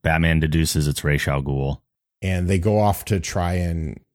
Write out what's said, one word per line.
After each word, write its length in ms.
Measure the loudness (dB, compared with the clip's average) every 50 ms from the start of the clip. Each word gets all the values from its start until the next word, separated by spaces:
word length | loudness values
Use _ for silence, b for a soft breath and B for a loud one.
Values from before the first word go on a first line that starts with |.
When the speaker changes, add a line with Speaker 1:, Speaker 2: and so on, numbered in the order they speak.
Speaker 1:
Batman 380 | 2 2 2 4 4 4 4 4
deduces 460 | 2 2 2 2 2 2 0 0 0 0
it's 160 | -2 -2 0
Ra's 220 | 0 0 0 0 -2
al 140 | -2 -2
Ghul. 380 | -2 -2 -4 -2 -2 -4 -4 -6 _ _ _ _ _ _ _ _
Speaker 2:
And 260 | -4 -2 -2 0 0 0
they 100 | 0 2
go 200 | 2 2 2 4
off 260 | 2 2 0 0 -2
to 140 | -2 -2 -2
try 340 | -2 -4 -4 -2 -2 0 0
and 460 | 0 -2 -2 -2 -4 -4 -6 -8 -12 _ _